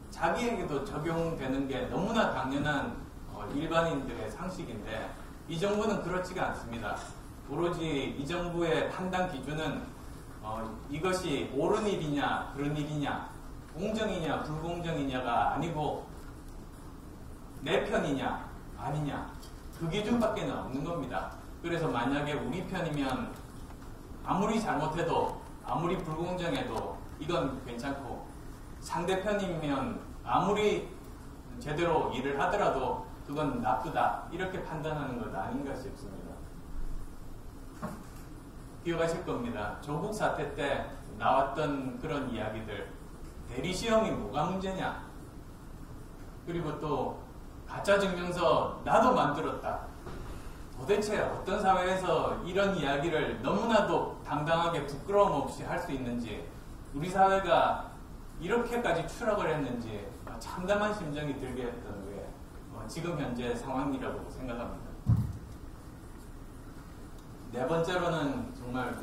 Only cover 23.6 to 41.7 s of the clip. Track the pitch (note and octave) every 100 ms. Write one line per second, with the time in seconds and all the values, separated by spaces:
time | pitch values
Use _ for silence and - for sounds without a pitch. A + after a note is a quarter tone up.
23.6 | - - - - - - - F3+ G#3+ A3
24.6 | - D3 D3+ E3 - E3 D3 - - -
25.6 | - D3+ F3 F#3 D#3+ E3 F3+ F3+ E3+ C#3
26.6 | A2+ - - - - - D3+ E3+ C3+ A#2+
27.6 | A#2 A#2+ C#3 - A#2 - - - - -
28.6 | - - - E3 F3+ F#3 G#3 G3+ F#3 D#3+
29.6 | D3 C3+ A#2+ G#2 - - - E3+ F#3 G3+
30.6 | G#3 - - - - - - - - B2+
31.6 | D3+ D3+ E3+ D#3 - - C#3+ C#3 F3+ G3+
32.6 | F#3 C3+ A#2+ A#2+ - - - C#3+ C#3+ A#2+
33.6 | - - D#3 B2+ - - - E3+ F#3 F3+
34.6 | - D#3 D#3 D3+ B2+ A#2+ G#2+ - A3+ -
35.6 | C#3 - - - - - - - - -
36.6 | - - - - - - - - - -
37.6 | - - - - - - - - - -
38.6 | - - E3+ E3 E3 E3 - B2+ A#2+ G#2+
39.6 | G#2 - C#3+ D#3 G#3+ - - - C#3+ D3
40.6 | C#3+ - - - - G#2+ - - - -
41.6 | D3